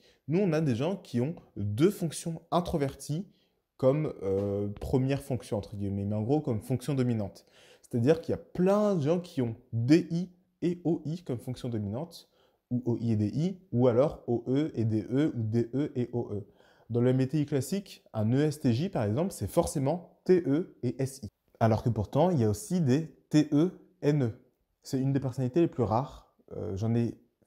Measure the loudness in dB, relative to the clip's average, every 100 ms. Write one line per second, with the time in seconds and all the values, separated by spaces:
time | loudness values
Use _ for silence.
0 | _ _ -2 0 2 0 0 0 -2 -4
1 | -4 -2 -2 -4 -12 -6 -4 2 2 2
2 | -6 -4 -8 -10 -2 -2 0 -2 -2 -6
3 | -6 -6 -6 _ _ _ _ 2 4 4
4 | 0 -4 -2 0 0 -2 -4 -6 -2 0
5 | 2 -2 -4 -6 -4 -6 -6 -6 -4 -4
6 | -2 -2 0 0 0 -4 -2 -4 -2 -2
7 | 0 0 -4 -10 _ _ -20 -20 -6 0
8 | 2 2 0 -6 -6 0 2 4 2 0
9 | 0 0 -2 -4 -4 -4 -6 -2 4 4
10 | 4 -4 -6 _ _ -4 -4 -2 -2 -2
11 | -4 -8 -6 -8 -6 -8 -4 -4 -4 -6
12 | -10 -14 -20 _ _ _ -6 -4 0 0
13 | 2 2 2 0 -2 -4 -4 4 6 6
14 | 2 0 -2 -2 0 0 0 0 0 0
15 | 0 0 0 0 -2 0 0 -2 -2 -4
16 | -4 -4 -4 -8 -10 _ _ _ -4 2
17 | 2 2 2 0 0 -2 -2 -4 -6 -20
18 | _ -2 2 2 2 0 0 2 0 -2
19 | 0 0 -2 -4 -2 0 0 0 -2 -2
20 | -8 _ 2 4 4 0 -2 -6 -6 -2
21 | -6 -6 -16 _ _ 2 2 4 0 -2
22 | 0 2 4 4 2 0 -2 0 2 2
23 | 0 -14 2 2 4 2 2 -2 -20 -2
24 | 0 2 0 -4 _ _ _ _ -4 -2
25 | 0 0 -2 -2 0 2 2 2 0 0
26 | -2 -12 _ _ -14 -10 -6 -4 0 2
27 | 0 -4 _ _